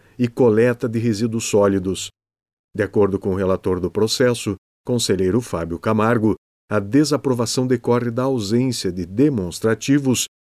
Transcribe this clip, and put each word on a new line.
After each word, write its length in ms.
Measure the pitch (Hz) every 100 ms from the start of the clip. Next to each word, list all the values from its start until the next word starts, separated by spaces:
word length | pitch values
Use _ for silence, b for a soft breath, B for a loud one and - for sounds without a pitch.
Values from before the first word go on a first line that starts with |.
| b -
e 80 | 123
coleta 640 | - 123 107 123 120 123
de 100 | 113
resíduos 460 | 117 101 117 113
sólidos. 640 | - 107 101 98 92 90 - - _ _ _ _ _
De 80 | -
acordo 360 | 98 110 98 95
com 140 | 104
o 40 | 92
relator 420 | 92 92 98 90
do 120 | 87
processo, 640 | 104 110 - 123 117 - 95 _ _ -
conselheiro 560 | 123 - 95 92 104
Fábio 360 | 120 87 82 85
Camargo, 560 | 110 110 110 120 107 95 _ _ _
a 60 | 107
desaprovação 880 | 101 135 151 143 131 120 113 - 127
decorre 460 | 123 123 120 120
da 100 | 117
ausência 680 | 131 131 98 120 135 117 98
de 120 | 87
demonstrativos 1200 | 85 98 147 123 90 - 110 110 - 143 135 120 - _ _